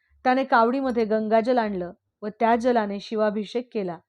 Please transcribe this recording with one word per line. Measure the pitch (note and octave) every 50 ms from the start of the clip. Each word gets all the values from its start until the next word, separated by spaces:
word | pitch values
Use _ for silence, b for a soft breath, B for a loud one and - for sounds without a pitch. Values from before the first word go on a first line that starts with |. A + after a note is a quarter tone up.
| _ _ _ _ -
त्याने | C4 B3+ C4+ C4+
कावडीमध्ये | C4 C#4 A#3+ A3+ A#3 B3 C#4 C4+ C4+ A#3 A#3+ A3+
गंगाजल | G#3 A3 A3 A3 G#3+ G#3+ A3+ G#3+ B3 B3+ B3+
आणलं | A3 G#3+ G#3 F#3 F3+ F3 F#3+ _ _ _ _ -
व | - G#3+
त्या | G#3 - A#3 A3+ A#3
जलाने | A#3+ A3+ B3+ B3 A#3 G#3+ G3+ G3+ G3+
शिवाभिषेक | F#3+ - A#3 G#3+ G#3+ G#3+ G3+ A3 G#3 F3+ - A#3+ B3 B3 -
केला, | A3+ G3 F3+ E3+ D#3+ _